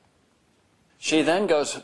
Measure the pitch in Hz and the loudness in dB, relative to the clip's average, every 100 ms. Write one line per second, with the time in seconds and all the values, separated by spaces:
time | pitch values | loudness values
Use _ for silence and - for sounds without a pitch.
0 | _ _ _ _ _ _ _ _ _ _ | _ _ _ _ _ _ _ _ _ _
1 | - 156 143 180 196 151 139 - | -2 2 2 0 0 0 -2 -8